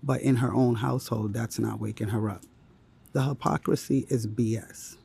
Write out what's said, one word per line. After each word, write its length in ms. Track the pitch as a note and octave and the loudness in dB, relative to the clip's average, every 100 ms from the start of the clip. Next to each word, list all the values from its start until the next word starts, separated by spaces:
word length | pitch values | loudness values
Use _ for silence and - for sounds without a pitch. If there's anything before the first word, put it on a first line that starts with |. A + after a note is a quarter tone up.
But 200 | C#3 C3 | 0 0
in 140 | C#3 C3 | 4 4
her 180 | B2 | 4
own 220 | - B2+ A#2 | 4 4 4
household, 580 | C3 B2+ - A#2+ G#2+ | 0 -2 -2 -2 -2
that's 240 | G#2 A#2 - | -2 -4 -2
not 220 | A2+ G#2+ | -2 -2
waking 280 | G#2+ G#2+ G#2 | -6 -4 -2
her 220 | G#2+ G#2+ | 0 -2
up. 120 | F#2 - - - - - - - | -4 -12 -20 -20 -20 -20 -20 -6
The 100 | - | 0
hypocrisy 800 | C3+ C#3+ - D#3 - D#3+ - C3+ - | 0 0 0 0 0 -2 2 0 2
is 180 | C3 A2 | -2 -2
B 300 | A2 A2+ A2 | 0 0 0
S. 420 | - - - - | -6 -16 -18 -18